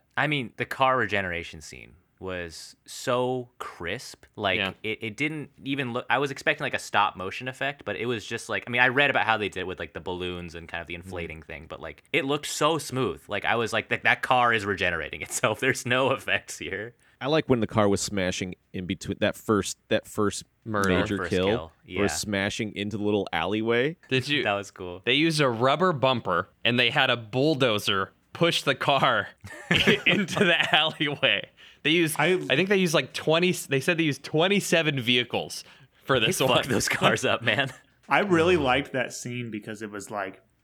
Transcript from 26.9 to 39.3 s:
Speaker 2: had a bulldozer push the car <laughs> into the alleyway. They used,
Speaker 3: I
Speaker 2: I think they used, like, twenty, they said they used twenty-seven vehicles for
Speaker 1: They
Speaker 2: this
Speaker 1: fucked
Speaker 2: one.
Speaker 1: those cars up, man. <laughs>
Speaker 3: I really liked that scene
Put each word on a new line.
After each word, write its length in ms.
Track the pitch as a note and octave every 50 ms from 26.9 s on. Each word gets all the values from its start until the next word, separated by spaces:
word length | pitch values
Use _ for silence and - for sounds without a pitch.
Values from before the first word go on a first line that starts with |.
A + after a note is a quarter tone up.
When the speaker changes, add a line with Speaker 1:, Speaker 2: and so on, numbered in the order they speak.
Speaker 2:
had 180 | B2+ D3+ C3+ B2+
a 60 | A#2+
bulldozer 960 | A#2+ A2+ G#2 A2+ B2+ C#3 D#3+ D#3+ B2+ C3+ A#2+ G#2+ G#2 - A#2 G2+ F#2+ F#2+ - - _ _ _ -
push 280 | - B2+ B2+ - -
the 120 | - D3 C3+
car 540 | - - - C#3 C3 D3+ C#3 A#2+ G#2 F#2+ - - _ - -
<laughs> 220 | - - - - F3 D#3+ - G3 G#3+ - -
into 380 | D#3+ F3 G3 G3 - - - G#3
the 300 | F3 E3 D3+ C#3+ - -
alleyway. 720 | D#3 D#3 D#3 D3+ - D#3 C#3+ C#3+ - - A#2+ G#2 G2 - - _ - - - - _ -
They 60 | D3
used, 260 | D#3+ F3 E3 D3+ D#3 -
Speaker 3:
I 160 | D3+ E3+ F#3
Speaker 2:
I 220 | F3 D3 - C3+
think 120 | C#3+ F#3 F#3+
they 80 | G#3
used, 180 | F#3+ F#3 E3 D#3
like, 180 | D#3 C3 -
twenty, 400 | - - - D3+ D#3 E3 F3+ F#3
they 280 | E3+ - - - C#3 C3+
said 160 | C3 F#3 F3
they 60 | D#3+
used 220 | E3 D3+ C3 - -
twenty-seven 760 | - - D#3 E3 F#3+ G3+ G3 - - F3+ E3 D#3+ D3+ C#3+ C3+
vehicles 640 | A2+ A#2 B2 B2 A#2+ - - G2 D#2 E2+ - - - - - - - _ _ _ _
for 140 | - C3+ B2
Speaker 1:
They 60 | G#2+
Speaker 2:
this 120 | D#3+ F#3+ -
Speaker 1:
fucked 120 | C#3+ C3
Speaker 2:
one. 180 | A#2+ B2 - C3+
Speaker 1:
those 200 | A2+ A2+ A#2 -
cars 360 | - - C#3 C3 A2+ G#2+ B2
up, 180 | A#2 G2+ -
man. 300 | A#2 A#2+ G#2+ A2 D3 B2+ - - - _
<laughs> 180 | _ _ _ -
Speaker 3:
I 120 | C#3 D3+
really 360 | G#3 G3+ F3 D#3+ D#3+ F3+ F#3
liked 360 | E3 C#3+ B2+ B2 C#3 C3+ -
that 200 | - C3 B2 -
scene 380 | - - - B2